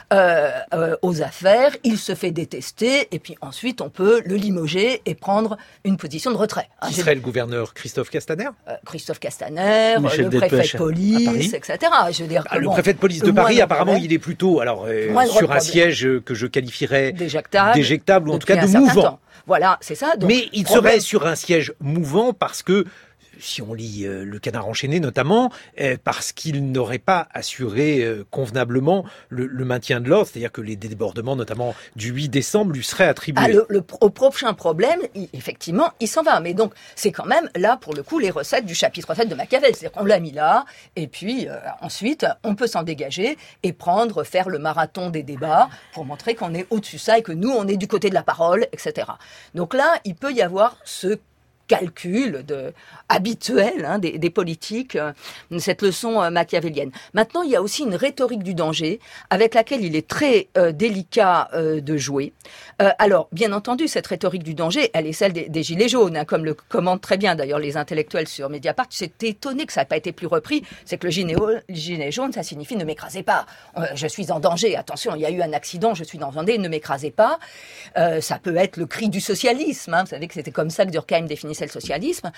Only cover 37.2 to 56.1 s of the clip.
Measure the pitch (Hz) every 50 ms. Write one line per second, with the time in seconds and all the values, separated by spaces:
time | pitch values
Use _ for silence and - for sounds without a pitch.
37.2 | - 170 254 330 339 - - 175 185 214 247 254 - 156 151 143 139 - 311 330
38.2 | 240 190 170 151 147 - - 254 240 180 165 - - - - 170 165 - 160 185
39.2 | 233 226 165 131 139 - 254 262 294 254 - - 160 175 - 190 208 196 214 180
40.2 | 170 160 135 147 151 160 190 240 277 - - - - _ - 180 160 131 - -
41.2 | 175 202 254 262 170 - - - - - - - - - - - 190 233 302 -
42.2 | - 160 135 - - 226 202 202 247 226 - 180 160 170 160 139 143 139 143 165
43.2 | 196 254 302 - - - - _ - 185 151 - - 175 175 208 233 233 196 156
44.2 | 147 - - - 185 185 180 143 147 156 151 165 156 151 - 190 180 180 165 156
45.2 | 139 131 143 131 147 156 156 180 247 262 - - - - - 160 151 131 147 147
46.2 | - 226 233 - 208 170 160 175 185 - 226 214 202 - - 151 - - 220 233
47.2 | 226 - 160 165 190 254 277 226 202 196 202 196 196 - - 196 - 202 190 170
48.2 | 160 - 135 - 165 170 180 214 240 - - - - 160 151 - 110 - - -
49.2 | - - - - - - - 156 147 - - 262 277 320 339 - - 196 170 -
50.2 | - 277 277 240 190 175 180 190 214 240 240 - - - - - - 185 214 214
51.2 | _ _ _ _ _ _ _ _ _ - - - 185 170 - - - 175 185 233
52.2 | 277 240 156 131 - 147 147 135 131 127 - _ - - - - - - 226 -
53.2 | 185 233 226 - - - 254 247 196 233 381 302 160 139 175 208 180 160 - 160
54.2 | 156 175 165 220 185 170 165 - - - 208 233 262 254 - 160 151 151 143 -
55.2 | - - - - - - 165 175 - 196 180 - 202 196 170 - - 226